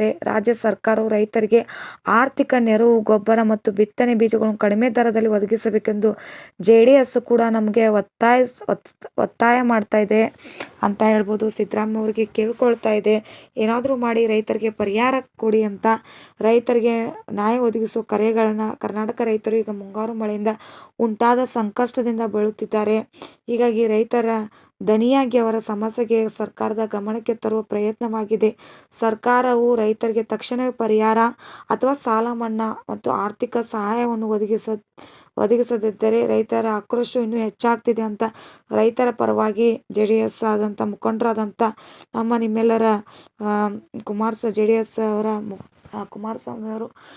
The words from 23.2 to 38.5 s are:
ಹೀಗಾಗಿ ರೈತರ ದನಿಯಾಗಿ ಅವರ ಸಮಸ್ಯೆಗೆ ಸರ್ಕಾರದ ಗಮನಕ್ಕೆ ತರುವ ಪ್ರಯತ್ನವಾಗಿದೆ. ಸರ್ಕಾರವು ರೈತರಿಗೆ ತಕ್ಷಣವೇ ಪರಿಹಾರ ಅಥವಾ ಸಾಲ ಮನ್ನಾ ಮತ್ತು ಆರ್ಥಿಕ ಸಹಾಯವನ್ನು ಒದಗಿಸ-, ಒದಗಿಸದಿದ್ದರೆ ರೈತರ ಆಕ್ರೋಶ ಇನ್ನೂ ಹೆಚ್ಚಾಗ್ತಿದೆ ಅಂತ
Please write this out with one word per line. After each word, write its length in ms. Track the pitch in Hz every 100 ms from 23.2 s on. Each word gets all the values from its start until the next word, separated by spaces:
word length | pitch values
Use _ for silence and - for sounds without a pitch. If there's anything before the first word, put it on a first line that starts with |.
| - - -
ಹೀಗಾಗಿ 400 | 233 240 220 226
ರೈತರ 420 | 214 226 240 226 226 214 - _ _ 190
ದನಿಯಾಗಿ 500 | 220 240 269 262 247
ಅವರ 200 | 226 226
ಸಮಸ್ಯೆಗೆ 680 | 233 208 220 220 226 226 220
ಸರ್ಕಾರದ 500 | - 208 - 220 214 214
ಗಮನಕ್ಕೆ 420 | 208 202 226 220
ತರುವ 280 | 220 220 220
ಪ್ರಯತ್ನವಾಗಿದೆ. 920 | 214 208 208 220 233 220 208 220 214 220 - - _
ಸರ್ಕಾರವು 840 | - 226 220 247 247 254 240 240 240
ರೈತರಿಗೆ 460 | 214 214 233 220
ತಕ್ಷಣವೇ 480 | 220 214 - 247 254
ಪರಿಹಾರ 480 | 240 226 214 220 226 233 - - - -
ಅಥವಾ 260 | 214 254
ಸಾಲ 320 | 277 247 220 233
ಮನ್ನಾ 520 | 233 226 220 220 220 -
ಮತ್ತು 200 | 208 -
ಆರ್ಥಿಕ 460 | 196 202 208 240 240
ಸಹಾಯವನ್ನು 720 | 226 226 202 233 240 226 220
ಒದಗಿಸ-, 560 | 214 208 214 220 214 - - - - _ -
ಒದಗಿಸದಿದ್ದರೆ 920 | 214 233 240 240 214 190 220 226 233
ರೈತರ 400 | 220 220 226 226
ಆಕ್ರೋಶ 460 | 214 208 240 233 254
ಇನ್ನೂ 200 | 226 233
ಹೆಚ್ಚಾಗ್ತಿದೆ 680 | 220 - 233 233 - 226
ಅಂತ 200 | 220 208 226 - -